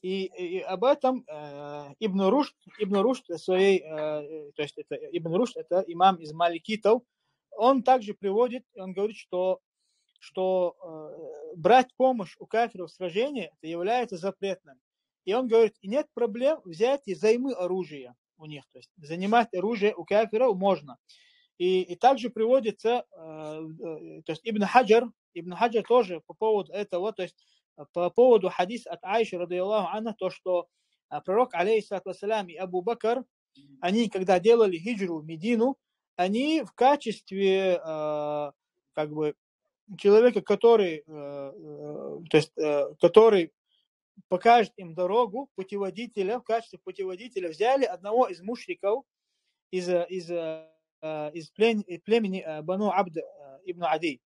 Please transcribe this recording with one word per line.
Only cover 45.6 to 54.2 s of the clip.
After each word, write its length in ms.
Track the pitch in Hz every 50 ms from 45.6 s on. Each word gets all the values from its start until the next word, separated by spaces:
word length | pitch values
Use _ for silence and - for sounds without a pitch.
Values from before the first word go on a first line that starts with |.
| 185 190 208 202 196 190 175 190 240 233 _ 208 190 185 233 247
в 40 | -
качестве 360 | - 220 226 - - - 175
путеводителя 720 | _ 185 185 - 196 185 185 180 - 254 _ 196 180 170
взяли 360 | 156 151 202 240 269 277 262
одного 420 | 214 175 170 180 202 214 247 254
из 140 | 196 185 165
мушриков, 640 | 180 202 247 233 - - 175 _ - 196 220 269 - _ _ _ _ _ _ _ _ _ _ _ _ _
из, 180 | - 185 180
из, 440 | 175 180 170 175 170 180 185 170 165
э, 360 | 175 170 165 160 160 160 160 _ _ _ _ _ _ _ - 156 156 151 151 151 156
из 180 | 170 156 -
плен-, 320 | _ - 214 233 233 208 196 - 175 165 _
племени, 380 | - 220 233 220 190 185 190
э, 220 | - 160 156 151 151
Бану 260 | 165 185 190 214 202
Абд, 280 | 175 190 202 180 156
э, 40 | 165 - - - - - 139 135 135 _
ибн 180 | 190 175 170 175
Ади. 360 | 160 160 160 170 165 135 123